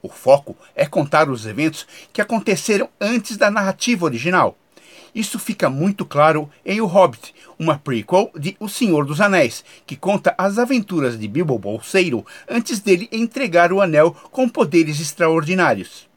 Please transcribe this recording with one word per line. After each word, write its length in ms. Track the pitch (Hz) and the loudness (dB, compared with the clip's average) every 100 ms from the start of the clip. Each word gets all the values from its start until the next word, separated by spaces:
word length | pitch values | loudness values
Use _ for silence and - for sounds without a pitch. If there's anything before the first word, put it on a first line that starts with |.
O 80 | - | -16
foco 440 | - 123 143 - - - | -4 2 2 2 -20 -14
é 100 | - | -4
contar 460 | 147 - 147 156 156 | -2 -2 0 0 0
os 160 | 123 110 | -2 -8
eventos 400 | 101 156 151 - - - | -4 -4 -4 -18 -20 -12
que 80 | - | -8
aconteceram 720 | 202 226 220 185 - 202 - _ | -4 -2 -2 -2 0 -2 -2 _
antes 380 | 208 240 - 208 | -4 -2 -4 -2
da 120 | 202 | 0
narrativa 540 | 214 196 190 - 226 | 0 -2 -2 -2 0
original. 540 | 165 117 151 185 117 - _ - - - - | 0 -2 0 2 0 -2 _ -20 -20 -20 -14
Isso 240 | 214 214 208 | -8 -6 -6
fica 320 | - 202 156 | -8 -2 -2
muito 340 | 135 180 202 | 0 -2 -2
claro 460 | - 143 156 156 147 _ | -4 2 4 2 -4 _
em 160 | - 208 | -6 -2
O 40 | 214 | 2
Hobbit, 480 | 185 175 117 - _ - _ | 4 4 2 -20 _ -20 _
uma 200 | 160 147 | -2 -2
prequel 520 | - 117 101 185 - 170 | -2 -6 0 0 0 -6
de 180 | 151 - | -10 -8
O 80 | 214 | -12
Senhor 380 | - 226 156 139 | -2 2 2 0
dos 120 | 151 | 0
Anéis, 460 | 208 185 127 - - - - | 2 4 2 -2 -18 -20 -16
que 100 | 143 | -8
conta 380 | 185 202 175 - | -2 0 0 0
as 220 | 190 202 | -2 -2
aventuras 600 | 240 262 202 175 131 113 | 0 -2 -2 -2 -2 -4
de 80 | 107 | -6
Bilbo 320 | 123 170 117 | -4 -2 -2
Bolseiro 680 | 98 110 - 190 180 120 - - - | -4 -8 -2 0 2 -2 -6 -20 -4
antes 340 | 240 - 214 | -4 -4 -4
dele 280 | 202 175 233 | 2 2 0
entregar 600 | 220 233 269 240 170 170 | -4 -4 -4 0 4 4
o 80 | 190 | 4
anel 340 | 190 151 165 - - | 2 4 4 0 -12
com 160 | - 254 | -2 -2
poderes 540 | 311 190 170 156 147 | 0 2 2 2 -2
extraordinários. 1080 | 156 - 165 165 156 185 160 104 90 - _ | -8 0 2 2 0 0 2 0 -4 -18 _